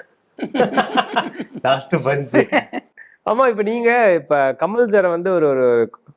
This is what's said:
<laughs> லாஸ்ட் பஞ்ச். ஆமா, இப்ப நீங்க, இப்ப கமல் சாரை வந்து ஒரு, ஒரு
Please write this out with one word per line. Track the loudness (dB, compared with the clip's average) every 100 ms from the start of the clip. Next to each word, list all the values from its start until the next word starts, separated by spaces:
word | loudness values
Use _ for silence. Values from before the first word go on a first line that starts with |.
| -20 _ _ -12
<laughs> | -8 -2 -2 0 -2 -2 -2 -4 -6 -10 -14 -6
லாஸ்ட் | -2 -2 -2 -4
பஞ்ச். | -2 -4 -2 0 0 -2 -4 -14 _ _ -20 _ -4
ஆமா, | 0 0
இப்ப | 0
நீங்க, | -2 0 0 2 4
இப்ப | 2 0 0 0 0
கமல் | -4 0 2
சாரை | 4 2
வந்து | 0 0
ஒரு, | 0 2
ஒரு | 2 2 2 0 -6 _